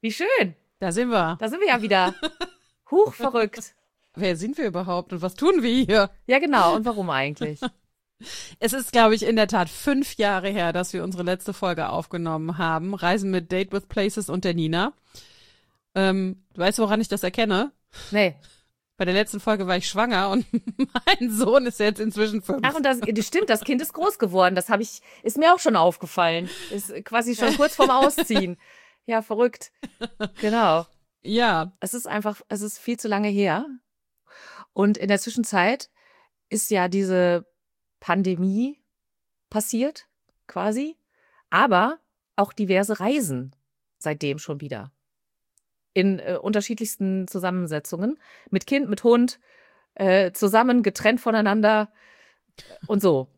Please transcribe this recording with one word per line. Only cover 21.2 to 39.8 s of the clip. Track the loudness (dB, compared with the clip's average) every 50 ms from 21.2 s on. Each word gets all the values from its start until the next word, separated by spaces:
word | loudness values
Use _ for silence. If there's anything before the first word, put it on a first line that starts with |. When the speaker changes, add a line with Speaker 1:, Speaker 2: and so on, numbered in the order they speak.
| 0 -4
Speaker 2:
Sohn | 0 0 2 4 4 4 4
ist | 2 -2 0
jetzt | 0 0 0 0
inzwischen | -4 -4 -2 -2 -2 -2 -2 -6
fünf. | -4 -4 -4 0
Speaker 1:
Ach, | 0 -2 0
und | 2 2
das, | 2 2 2
das | 0 -2 -2 -2 -2
stimmt, | 0 0 -2 2 2
das | 0 -2 0
Kind | -2 -2 -2
ist | -2 -6
groß | -6 -2 -2 -2 0 0
geworden. | -4 0 2 4 4 4 2
Das | 0 0 0
hab | -2 -2
ich, | -2 -6 -10 -18 _ -20 -20 -8 _
ist | -6 -2 4
mir | 6 6
auch | 6 6
schon | 4 2 4
aufgefallen. | 6 4 4 2 0 -12 -8 -2 0 0 2 2 -2 -4 -6 -10 -12 -12 -10
Ist | -8 -10 -8 -10 -12 -12 -12
quasi | -4 -2 -2 0 0 -2
schon | 0 2 0 4
kurz | 4 2 0 4
vorm | 4 4 4
Ausziehen. | 6 6 4 4 4 2 -2 0 0 0 0 -2 -6 _ _ _ -20 -20 _ _ _ _ _
Ja, | -2 -2 -2
verrückt. | -2 -2 0 0 0 0 0 -6 -20 -20 _ _ -20 -20 _ _ -12 -12 -8 -8 -8 -8 -6 -4
Genau. | -2 0 2 2 4 4 2 2 0 _ _ _ _ _ _ _
Speaker 2:
Ja. | _ -2 0 2 2 2 2 0 -2 -4 _ _
Speaker 1:
Es | -8 -8 -8
ist | -8 -8
einfach, | -6 -6 -4 -4 -4 -6 -6 -10 _
es | -8 -6
ist | -6 -8 -10 -10
viel | -6 -6 -6 -4
zu | -4 -4
lange | -2 0 0 0
her. | 2 2 2 2 2 0 -2 -6 -12 -16 _ _ _ _ _ _ _ _ _ _ -20 -20 -20 -20 -20 -20 -20 _
Und | _ 0 2 2 2
in | 0 0 0
der | 0 0
Zwischenzeit | -2 -4 -4 -4 -4 0 2 2 2 2 0 -2 -6 _ _ _ _ _ _ _ _ _ _ _ _ _
ist | -6 -4 -2 0
ja | 0 2 2
diese | 2 0 0 0 2 2 2 2 2 2 0 -2 _ _ _ _ _ _ _ _ _ _ _
Pandemie | -4 -2 0 0 2 0 0 0 -2 -2 0 0 -2 -4 -6 _ _ _ _ _ _ _ _ _ _ _ _ _ _ _
passiert, | -4 -4 -4 -2 -2 -2